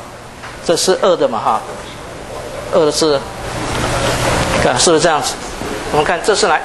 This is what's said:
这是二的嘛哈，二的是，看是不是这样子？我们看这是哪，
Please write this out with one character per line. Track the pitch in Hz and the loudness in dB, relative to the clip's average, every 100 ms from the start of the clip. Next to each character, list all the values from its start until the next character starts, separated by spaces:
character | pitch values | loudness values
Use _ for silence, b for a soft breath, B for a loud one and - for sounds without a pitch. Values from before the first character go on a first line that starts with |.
| - - - - - - - | -14 -16 -16 -16 -14 -6 0
这 | 160 | 2
是 | - 185 | 4 4
二 | 196 165 | 4 4
的 | 139 | 2
嘛 | 110 | 2
哈， | 131 110 - - - - - - - - - - - | 0 0 -2 -12 -12 -14 -14 -14 -12 -10 -10 -10 0
二 | 190 151 | 2 2
的 | |
是， | 143 160 139 - - - - - - - - - - - - - - | 4 2 2 -2 -10 -8 -6 -4 -2 -2 0 0 0 0 0 0 2
看 | 151 127 | 2 4
是 | - | 4
不 | 156 | 4
是 | |
这 | 165 | 4
样 | 147 | 2
子？ | - - - - - - - | -2 -6 -10 -10 -8 -6 -2
我 | 107 | 0
们 | 196 | 2
看 | 170 | 2
这 | - | 2
是 | 196 190 | 2 4
哪， | 160 | 2